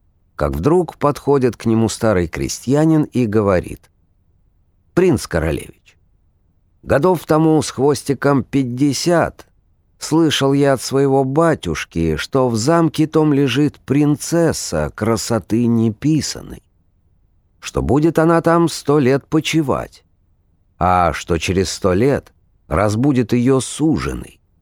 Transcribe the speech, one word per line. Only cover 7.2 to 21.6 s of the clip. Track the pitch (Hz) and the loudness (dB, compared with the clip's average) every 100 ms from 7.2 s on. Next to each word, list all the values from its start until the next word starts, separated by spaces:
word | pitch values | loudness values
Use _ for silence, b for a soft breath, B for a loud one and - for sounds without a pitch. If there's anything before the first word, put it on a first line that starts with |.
тому | - 156 160 156 | 0 2 4 2
с | - | 0
хвостиком | - 139 143 - 131 139 139 | 0 0 0 -4 -2 0 0
пятьдесят | - 139 127 123 143 127 - 170 95 - - _ _ _ _ _ | 0 -2 -2 -2 -2 0 0 0 0 -4 -20 _ _ _ _ _
слышал | - 156 160 - 139 | -2 0 2 0 0
я | 139 139 | 2 2
от | 135 | 0
своего | - 135 139 135 | -2 0 2 2
батюшки, | 135 143 165 131 85 76 - 85 82 76 | 0 0 0 0 -4 -8 -6 -4 -2 -2
что | - 135 127 | -4 0 0
в | 113 | 0
замке | 123 170 160 - 156 | 0 2 2 0 0
том | 160 156 | 0 2
лежит | 139 143 123 147 - | 2 0 0 -2 -2
принцесса | - 139 147 147 - 170 165 - - 82 76 | -2 0 2 0 -2 0 0 -2 -4 -4 -4
красоты | - 104 92 - 117 - 113 | -4 -2 -2 -2 -4 -2 0
неписаной, | 120 117 113 104 143 156 - - 50 - - _ _ _ _ _ _ _ _ _ | 0 2 0 -2 -2 -2 -2 -10 -16 -18 -20 _ _ _ _ _ _ _ _ _
что | - - | -8 -4
будет | 67 135 160 160 | 0 2 2 2
она | 160 170 | 2 2
там | 170 170 170 | 2 2 0
сто | - - 147 | -2 0 2
лет | 123 135 - | 2 0 0
почивать, | 160 - 156 139 73 - - _ _ _ _ _ _ _ - | -4 -2 -2 -2 -4 -6 -16 _ _ _ _ _ _ _ -2
а | 90 90 85 | 0 2 2
что | - - 82 | -2 -4 -4
через | - 92 | -2 -2